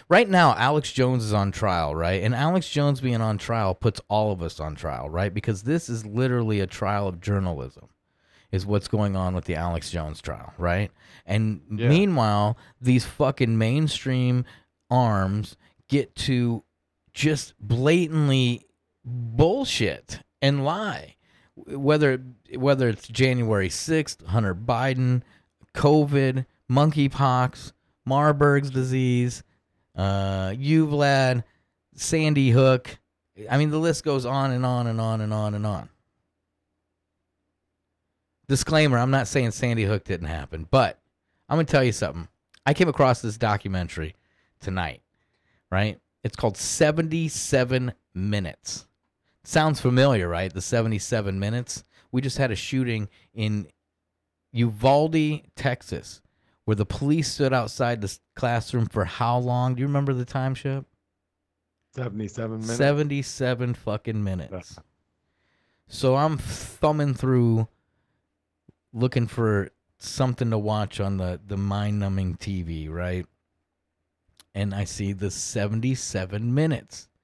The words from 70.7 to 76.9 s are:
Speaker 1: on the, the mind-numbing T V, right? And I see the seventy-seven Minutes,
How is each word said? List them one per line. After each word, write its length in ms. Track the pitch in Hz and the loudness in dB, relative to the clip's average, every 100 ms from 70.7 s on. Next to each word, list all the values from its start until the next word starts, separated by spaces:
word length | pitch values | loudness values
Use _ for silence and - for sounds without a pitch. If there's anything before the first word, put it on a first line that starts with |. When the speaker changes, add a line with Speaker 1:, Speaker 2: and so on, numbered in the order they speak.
| 107 101 - | -2 -2 -4
Speaker 1:
on 180 | 98 98 | -4 -2
the, 220 | 90 90 101 | -4 -6 -6
the 100 | 101 | -4
mind-numbing 800 | 98 101 104 104 98 95 95 85 | -2 -2 -2 -2 -2 -2 -4 -4
T 280 | - 95 | -6 -6
V, 260 | 82 80 78 | -6 -6 -8
right? 360 | 82 90 90 87 _ _ _ _ _ _ _ _ _ _ _ _ | -6 -4 -6 -8 _ _ _ _ _ _ _ _ _ _ _ _
And 200 | 98 101 | -4 -4
I 100 | 98 101 | -2 -6
see 280 | - 101 | -4 -6
the 180 | 95 98 | -4 -6
seventy-seven 1200 | - - 110 104 113 123 131 - 98 92 104 117 | -6 -6 -4 -2 -2 -2 -4 -4 -6 -6 -6 -2
Minutes, 560 | 131 160 135 - | 0 0 -2 -8